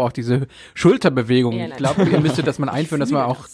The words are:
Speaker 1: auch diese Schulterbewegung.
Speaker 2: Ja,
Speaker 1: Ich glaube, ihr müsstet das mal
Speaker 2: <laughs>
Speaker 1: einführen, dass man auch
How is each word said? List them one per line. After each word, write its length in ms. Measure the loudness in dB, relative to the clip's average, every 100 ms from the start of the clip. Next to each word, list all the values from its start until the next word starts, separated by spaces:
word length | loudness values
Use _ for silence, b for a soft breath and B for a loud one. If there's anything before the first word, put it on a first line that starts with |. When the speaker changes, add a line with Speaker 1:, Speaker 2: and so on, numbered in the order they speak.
Speaker 1:
auch 100 | 2
diese 360 | -2 -2 -2 -2 B B
Schulterbewegung. 800 | 2 4 4 2 0 2 2 2 -2
Speaker 2:
Ja, 120 | -6
Speaker 1:
Ich 80 | -4
glaube, 260 | -2 2
ihr 180 | 2 4
müsstet 280 | 2 0 -2
das 100 | -2
mal 100 | -4
Speaker 2:
<laughs> 20 |
Speaker 1:
einführen, 280 | -4 -4 -4
dass 120 | -2
man 100 | 0 0
auch 200 | -4 -10